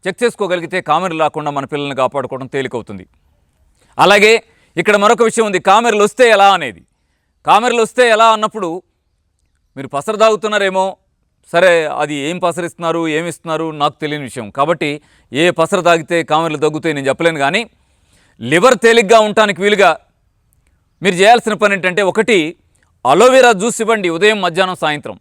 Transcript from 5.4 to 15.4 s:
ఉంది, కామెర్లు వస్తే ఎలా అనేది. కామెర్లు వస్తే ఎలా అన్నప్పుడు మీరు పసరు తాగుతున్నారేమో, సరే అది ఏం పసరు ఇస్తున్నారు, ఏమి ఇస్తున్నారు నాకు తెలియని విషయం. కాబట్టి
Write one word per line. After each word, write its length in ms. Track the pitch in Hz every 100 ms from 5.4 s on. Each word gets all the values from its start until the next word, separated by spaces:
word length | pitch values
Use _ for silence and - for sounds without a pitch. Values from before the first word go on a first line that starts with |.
| 220
ఉంది, 120 | 185 190
కామెర్లు 320 | 202 233 208 202
వస్తే 160 | - 240
ఎలా 140 | 208 196 185
అనేది. 240 | 139 85 _ _ _ _ _ _ -
కామెర్లు 320 | 190 247 240 220
వస్తే 180 | - 247
ఎలా 120 | 220 226 220
అన్నప్పుడు 320 | 214 220 180 175 _ _ _ _ _ _ _ _ _ -
మీరు 120 | 135
పసరు 240 | 139 143 214
తాగుతున్నారేమో, 600 | 220 214 214 208 196 185 190 - _ _ _ _ _
సరే 200 | 170 185 170 151 127
అది 120 | 147 147 139
ఏం 80 | 175
పసరు 220 | 180 170 170
ఇస్తున్నారు, 340 | - 170 165 165 151
ఏమి 120 | 170
ఇస్తున్నారు 340 | 160 165 156 160 156
నాకు 160 | 147 -
తెలియని 220 | 151 147 131
విషయం. 180 | 127 104 113
కాబట్టి 320 | 147 170 156 147 _ _ _ 127